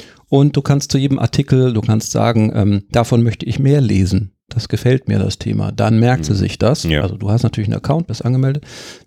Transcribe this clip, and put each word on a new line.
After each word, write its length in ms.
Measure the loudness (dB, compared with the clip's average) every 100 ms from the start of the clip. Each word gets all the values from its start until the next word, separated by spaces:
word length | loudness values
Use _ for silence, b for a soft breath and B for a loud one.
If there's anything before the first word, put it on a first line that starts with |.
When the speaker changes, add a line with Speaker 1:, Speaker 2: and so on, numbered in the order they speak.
| B B B
Speaker 1:
Und 280 | 4 4 2
du 40 |
kannst 300 | 0 0 0
zu 60 | -2
jedem 220 | 0 0
Artikel, 540 | 0 -2 2 2 2
du 80 | 0
kannst 300 | 0 0 -2
sagen, 400 | -2 0 2 0 2
ähm, 280 | 0 0 0
davon 320 | 0 2 2
möchte 220 | 2 -2 -4
ich 140 | -2
mehr 220 | 2 2
lesen. 500 | 2 2 2 0 -2 -10 _
Das 180 | -6 -4
gefällt 400 | -2 0 0 0
mir, 120 | 0
das 200 | -2 -4
Thema. 320 | -4 -4 -4
Dann 280 | -2 2 2
merkt 260 | 2 2 0
sie 80 |
Speaker 2:
Mhm. 40 | 0
Speaker 1:
sich 220 | -2 0
das. 240 | 0 0
Speaker 2:
Ja. 200 | 0 0
Speaker 1:
Also 120 | -2 -4
du 140 | -2
hast 120 | 0
natürlich 260 | 0 -2 -4
einen 80 | -4
Account, 300 | -2 -2 -4
bist 180 | -6 -2
angemeldet. 400 | 0 0 -2 B B B B